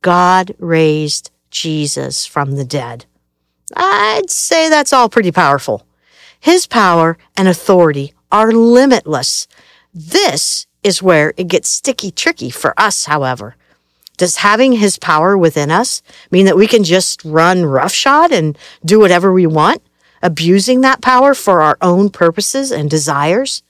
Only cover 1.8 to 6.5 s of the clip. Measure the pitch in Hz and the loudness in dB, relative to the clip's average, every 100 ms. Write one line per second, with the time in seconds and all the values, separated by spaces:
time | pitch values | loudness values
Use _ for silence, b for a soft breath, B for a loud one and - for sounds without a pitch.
1.8 | 143 143 135 135 - 151 139 139 127 - | -6 -6 -8 -8 -8 -6 -4 -6 -6 -8
2.8 | 120 117 - _ _ _ _ _ - - | -10 -16 -20 _ _ _ _ _ -12 -4
3.8 | 370 330 427 427 370 - - 330 320 302 | -2 0 -2 -2 -4 -6 -2 0 2 0
4.8 | 285 262 226 240 185 170 156 139 - 107 | 2 2 2 0 0 0 0 0 -2 -8
5.8 | _ b b b b b - | _ b b b b b 0